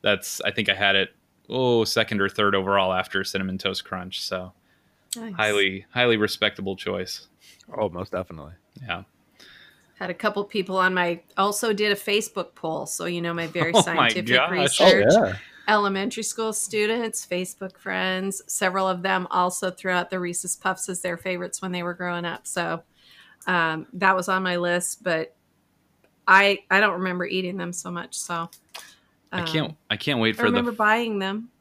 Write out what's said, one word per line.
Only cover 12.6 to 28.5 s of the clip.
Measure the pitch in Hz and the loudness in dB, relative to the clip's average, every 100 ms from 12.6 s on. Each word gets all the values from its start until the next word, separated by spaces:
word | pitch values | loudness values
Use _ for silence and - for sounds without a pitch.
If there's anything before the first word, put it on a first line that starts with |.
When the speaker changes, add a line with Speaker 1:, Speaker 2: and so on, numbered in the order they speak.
| 160 160 - | -6 -6 -6
Speaker 2:
So, | - 175 | -6 -4
you | 175 | -4
know, | 170 | -4
my | 170 165 | -4 -4
very | 175 165 | -2 4
Speaker 1:
<laughs> | 170 | 4
Oh | |
my | 175 165 120 | 4 2 2
Speaker 2:
scientific | 110 113 127 | 2 2 2
Speaker 1:
gosh. | 156 | 2
Speaker 2:
research. | 180 139 - 170 190 107 | 2 0 6 8 8 8
Speaker 3:
Oh, | 185 120 | 6 4
yeah. | 98 - - - | -2 -12 -8 2
Speaker 2:
Elementary | 214 202 190 202 - | 2 2 0 -4 -4
school | 214 - 220 | -8 -4 -4
students, | 214 - 214 208 226 226 - - | -2 -4 0 0 0 -2 -6 -6
Facebook | 180 180 - 190 - | -4 -6 -8 -14 -12
friends, | 196 185 185 185 196 190 - | -6 -2 -2 -2 -4 -6 -8
several | - 185 190 190 | -2 0 2 0
of | 180 | 0
them | 185 190 180 | 0 -2 0
also | 185 180 180 185 | 0 0 0 -6
threw | 180 190 | -4 -2
out | 180 175 | 0 -2
the | 185 | -4
Reese's | 175 175 180 - | -4 -6 -6 -4
Puffs | 185 185 - | -4 -4 -6
as | 180 | -6
their | 180 170 | -6 -6
favorites | 190 180 180 - | -4 -4 -6 -6
when | 190 | -4
they | 180 | -4
were | 175 | -4
growing | 175 180 175 170 | -4 -4 -4 -6
up. | 170 - | -8 -6
So, | 185 170 165 _ _ _ - - _ - | -4 -4 -4 _ _ _ -20 -20 _ -2
um, | 180 165 156 - | 2 2 -2 -8
that | 180 190 190 | 0 2 4
was | 180 | 2
on | 190 | 0
my | 185 175 | 0 0
list, | 175 175 180 - | 0 0 -2 -6
but | 185 160 160 _ _ _ _ _ _ _ _ _ - | -2 -2 -4 _ _ _ _ _ _ _ _ _ 6
I, | 190 202 196 _ | 8 8 2 _
I | 190 | 4
don't | 208 180 | 4 2
remember | 185 180 175 | -2 -2 -2
eating | 190 180 190 | -2 -4 -6
them | 175 | -8
so | 175 180 | -8 -8
much. | 175 - - | -10 -8 -10
So, | - 170 170 | -6 -6 -6